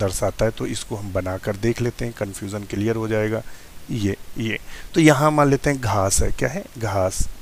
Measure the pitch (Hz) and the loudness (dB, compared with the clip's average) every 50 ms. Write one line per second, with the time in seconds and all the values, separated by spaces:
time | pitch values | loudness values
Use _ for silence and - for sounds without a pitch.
0 | 104 95 90 - - 98 - - 113 113 110 - 127 - 123 107 - - 127 104 | -2 -2 0 0 -2 -2 0 0 0 0 0 -2 -4 -6 -6 -6 -6 -6 -6 -6
1 | 98 101 90 95 92 92 92 95 - - 101 101 101 113 117 - 120 120 - - | -6 -4 -4 -4 -2 -2 -6 -4 -4 -4 -4 0 0 0 0 0 -2 -4 -2 -4
2 | 123 120 113 - 107 101 95 - 107 98 101 107 101 95 - 101 101 113 113 113 | -6 -8 -6 -6 -6 -6 -6 -8 -8 -8 -8 -8 -8 -6 -4 -2 0 0 0 0
3 | 113 110 110 107 107 107 110 110 - - - - - - - - - - 147 117 | 0 0 0 0 0 0 -2 -4 -6 -8 -12 -14 -16 -16 -16 -16 -10 -6 -4 -2
4 | 101 98 98 - - - - - 120 110 107 - - - - - - - - 175 | 0 0 -2 -2 -6 -10 -8 -6 -4 -4 -4 -6 -8 -10 -12 -12 -12 -2 2 6
5 | 160 156 147 131 151 156 151 151 147 139 139 131 - 147 143 135 127 110 98 104 | 8 8 8 8 6 4 4 6 6 6 4 4 2 0 0 0 0 0 0 2
6 | 95 98 98 - 104 104 - - 131 127 139 196 - - - - 113 107 98 101 | 2 2 4 4 4 4 2 2 0 -2 -2 -6 -8 -10 -8 -8 -6 -2 0 0
7 | 92 95 - - - - - - | 0 2 2 2 0 0 0 -6